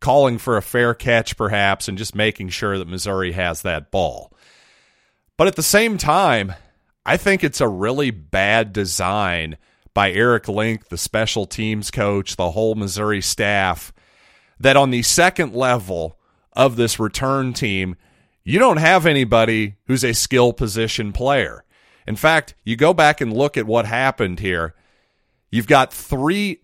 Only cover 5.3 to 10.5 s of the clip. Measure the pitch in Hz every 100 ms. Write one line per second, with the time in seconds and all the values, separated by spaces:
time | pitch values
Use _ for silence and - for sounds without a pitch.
5.3 | - 185 156 151 208 226 196 151 175 180
6.3 | 117 95 87 _ _ _ _ - 175 202
7.3 | 190 151 - 120 92 107 135 135 95 73
8.3 | 95 101 113 104 101 92 - 92 104 95
9.3 | 85 78 76 _ _ _ 101 98 92 120
10.3 | 113 -